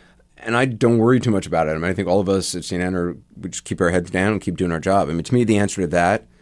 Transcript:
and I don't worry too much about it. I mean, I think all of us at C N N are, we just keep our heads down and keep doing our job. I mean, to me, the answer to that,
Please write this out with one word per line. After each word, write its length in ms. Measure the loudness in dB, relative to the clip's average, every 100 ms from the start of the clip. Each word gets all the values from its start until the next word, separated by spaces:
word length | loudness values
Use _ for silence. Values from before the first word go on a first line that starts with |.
| _ _ _ -16
and 200 | -4 -2
I 80 |
don't 340 | -2 0 2 4
worry 200 | 4 4
too 140 | 2
much 120 | -2
about 220 | 0 0 0
it. 60 |
I 20 |
mean, 160 | 0 -2
I 20 |
think 140 | -2 0
all 140 | 0
of 80 | 2
us 260 | 0 -2
at 100 | -8
C 120 | -6 -4
N 60 |
N 120 | -2
are, 220 | -2 -4 -6 -14 -14
we 140 | -12
just 140 | -12
keep 160 | -8 0
our 100 | 2
heads 220 | 2 0
down 180 | 0 0
and 100 | 0
keep 160 | -4 -2
doing 140 | -2
our 80 | -2
job. 300 | 0 2 2
I 40 |
mean, 120 | -2
to 100 | 0
me, 80 | 0
the 160 | 2 2
answer 220 | 0 -2
to 80 | -2
that, 400 | 2 2 0 -4 _